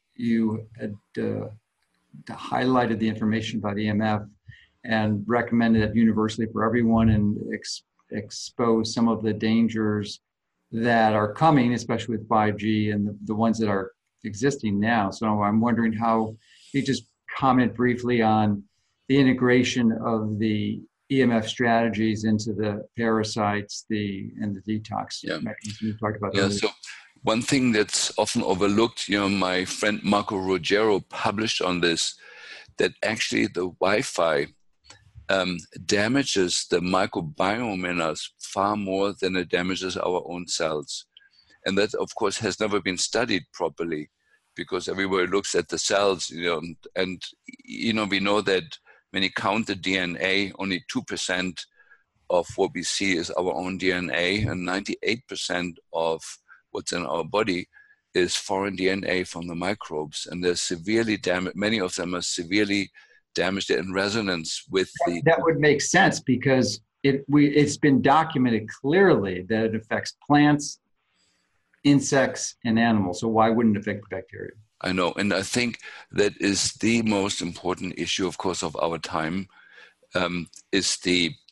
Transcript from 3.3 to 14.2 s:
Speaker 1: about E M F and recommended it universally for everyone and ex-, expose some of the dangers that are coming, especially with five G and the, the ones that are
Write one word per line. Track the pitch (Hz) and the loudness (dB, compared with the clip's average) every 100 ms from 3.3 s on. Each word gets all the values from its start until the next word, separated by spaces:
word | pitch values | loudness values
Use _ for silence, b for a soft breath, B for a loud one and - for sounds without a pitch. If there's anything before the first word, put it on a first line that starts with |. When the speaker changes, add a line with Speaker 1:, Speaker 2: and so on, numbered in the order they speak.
| 110 107 107 | 0 -2 -4
Speaker 1:
about | 104 101 | -4 -2
E | 107 | 0
M | 104 | 0
F | 110 104 104 _ b b b _ | 0 -2 -4 _ b b b _
and | 120 110 107 101 104 | -2 0 0 -2 0
recommended | 120 - 117 113 113 | 0 2 2 4 4
it | 104 110 | 2 4
universally | 113 107 107 117 110 | 4 4 0 -2 -4
for | 107 | -2
everyone | 113 120 113 113 110 | 0 2 4 4 4
and | 104 104 107 113 | 4 2 0 -6
ex-, | 107 - - - _ _ | -8 -8 -12 -16 _ _
expose | 107 104 - - - 117 113 110 | -10 -8 -12 -10 -2 2 2 0
some | 120 117 | 0 2
of | 110 | 2
the | 110 | -2
dangers | 98 110 113 113 110 107 104 104 - _ _ _ _ _ | 0 2 2 2 0 0 -2 -4 -10 _ _ _ _ _
that | 113 120 117 110 | -2 2 4 4
are | 107 104 | 4 0
coming, | - 160 147 120 | 4 4 6 4
especially | 120 113 113 - 110 | 0 -2 -4 -4 -6
with | - | 0
five | 113 107 104 | 2 2 0
G | 107 107 107 | 0 0 0
and | 104 101 | 0 -2
the, | 101 | -4
the | 107 | -4
ones | 107 113 104 | 0 2 2
that | 107 | 0
are | 98 95 - _ _ | 0 -4 -12 _ _